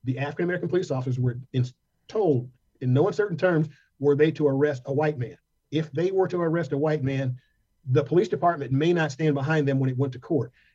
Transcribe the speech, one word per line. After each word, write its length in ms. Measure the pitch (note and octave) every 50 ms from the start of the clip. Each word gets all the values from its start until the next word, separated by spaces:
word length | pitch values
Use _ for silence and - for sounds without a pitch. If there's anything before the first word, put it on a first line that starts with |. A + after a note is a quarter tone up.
| -
The 120 | B2 B2+
African-American 520 | B2+ C#3 D3 D3 - F3 F3 F3+ F3 F3+ E3+
police 200 | F3 F3+ F#3 -
officers 280 | C#3 C3 C3 C3+ A#2+ B2+
were 180 | B2 B2 A#2+ - - _
in, 140 | - C3 B2 - - _ _ _ _ _ _
told 420 | _ - A3 G#3 E3+ C#3+ A#2+ A2+ - _ _ _ _ _ _
in 140 | C3 B2+ B2+
no 140 | C#3 D#3+
uncertain 300 | G#3 G3 - G#3 G#3 E3+
terms 300 | C3 F#3 F#3 F3 D#3 D#3 D#3 - _ _ _ _ _
were 160 | C#3 C#3+ C#3+
they 160 | C#3 D3+ D#3+
to 160 | D#3 D#3 D3+
arrest 340 | C#3+ C3+ C3+ D3 D3 C#3 B2+ -
a 80 | - C#3
white 260 | C#3 D#3 D3+ D3 B2
man. 180 | A#2+ G#2+ - _ _ _ _ _ _ _
If 220 | - D#3 D#3+ D#3
they 180 | C3 D3+ E3+ F#3+
were 180 | F#3+ F#3+ F#3 F3
to 120 | F3+ F3
arrest 300 | E3+ E3 D#3+ E3+ D#3+ B2
a 60 | D3
white 260 | C#3 D3 D#3 D3+ D3+ B2+
man, 340 | C3+ C3+ C3+ C3+ B2+ B2+ - _ _ _ _ _ _ _ _ _ C3+
the 120 | B2+ C3 C3
police 260 | - D#3 F3 G#3+ -
department 420 | - C3+ E3+ F3 E3+ D3 C#3+ B2
may 220 | C3 C3+ D3+ E3+ F3
not 180 | E3+ D#3 D3+
stand 240 | - - D#3+ D#3 C#3+
behind 320 | C#3 C3+ D3+ D#3+ D#3 C#3+
them 100 | C#3 C3+
when 120 | C3+ C3 B2+
it 80 | B2+
went 160 | B2 C#3 C#3 B2+
to 60 | B2+
court. 320 | - - F3 C#3 B2 - _ _ _ _ _